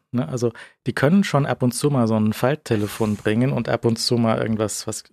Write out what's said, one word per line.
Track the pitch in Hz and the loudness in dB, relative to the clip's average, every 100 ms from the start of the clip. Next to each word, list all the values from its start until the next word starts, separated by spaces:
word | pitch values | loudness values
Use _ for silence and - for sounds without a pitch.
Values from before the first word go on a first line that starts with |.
| _ | _
ne? | 120 151 | -4 -4
Also, | 131 117 - - _ - | -2 -2 -4 -20 _ -6
die | |
können | - 139 196 | 0 4 4
schon | 196 143 139 | 4 2 0
ab | 123 | 0
und | 123 | 0
zu | - 147 | 0 0
mal | 139 113 | 2 2
so | 110 | 2
ein | 107 | 2
Falttelefon | 107 123 151 - 110 104 - 110 104 | 2 0 0 -2 -2 -2 -2 -2 0
bringen | 107 107 131 | 0 0 0
und | 131 113 | 0 -2
ab | 117 117 | 0 0
und | 113 | 0
zu | - 120 | 0 2
mal | 113 120 | 2 0
irgendwas, | 117 107 107 - - | 0 -2 -2 -4 -8
was | - - | -10 -10